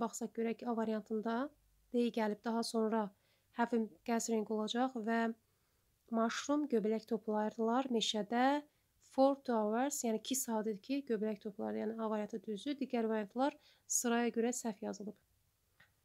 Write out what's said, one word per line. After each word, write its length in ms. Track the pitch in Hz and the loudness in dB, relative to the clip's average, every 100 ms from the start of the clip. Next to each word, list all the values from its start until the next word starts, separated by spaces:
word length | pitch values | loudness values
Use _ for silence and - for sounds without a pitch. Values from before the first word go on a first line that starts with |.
| 226 | -2
baxsaq 240 | - 226 | -4 -6
görək 320 | - 226 226 | -2 -4 -2
ki, 40 | 240 | -2
A 80 | 226 | -2
variantında 720 | 220 214 208 220 214 233 294 - _ _ _ | 0 -2 -2 -4 -2 -2 -4 -8 _ _ _
they 160 | 240 240 | 0 2
gəlib, 320 | 233 214 208 | 2 0 -2
daha 200 | 233 226 | -2 -2
sonra 460 | 226 226 220 220 202 - _ _ _ - | 0 0 2 2 -2 -6 _ _ _ -2
have-in 300 | 233 233 214 - - | 0 0 -2 -6 -2
qəsr 240 | 233 226 | 0 2
rengi 220 | 226 208 | 0 0
olacaq 400 | 220 214 233 262 254 | -2 -2 0 0 -2
və 380 | 214 233 226 226 _ _ _ _ _ _ - | 0 2 0 -2 _ _ _ _ _ _ -4
mushroom, 500 | 233 226 - - 294 294 | 0 2 0 0 0 2
göbələk 320 | 226 208 220 - | 2 2 0 -2
toplayırdılar 840 | 220 - 214 214 220 226 240 269 | -4 0 0 0 0 2 2 2
meşədə 680 | 233 202 214 202 240 262 294 294 _ _ _ - | 0 0 -2 0 2 4 2 -2 _ _ _ -4
for 240 | - 269 269 | 6 6 6
two 200 | - 226 | 0 0
hours, 420 | 208 226 269 - 233 | 2 2 0 -2 -2
yəni 160 | 220 | -2
iki 140 | - 254 | 0 -2
saat 320 | - 220 214 | 0 -2 -2
idi 100 | 202 | -4
ki, 180 | - 277 277 | -4 -4 -2
göbələk 320 | 220 214 208 | -2 -2 -4
toplardı. 380 | 214 202 214 214 | -8 -6 -4 -2
Yəni 160 | 214 226 | -4 -2
A 100 | 220 | -2
variantı 300 | 214 208 226 | -2 -4 -6
düzdür. 340 | - 202 285 285 | -6 -6 -6 -6
Digər 300 | 262 233 226 | -2 -2 0
variantlar 460 | 220 202 240 277 - - _ - | 0 -2 0 -2 -2 -14 _ -4
sıraya 440 | - 247 233 240 | -2 2 2 2
görə 220 | 226 233 240 | 2 0 0
səhv 300 | 233 208 208 | -4 -6 -6
yazılıb. 280 | 196 202 - _ _ _ _ _ _ _ _ | -8 -10 -12 _ _ _ _ _ _ _ _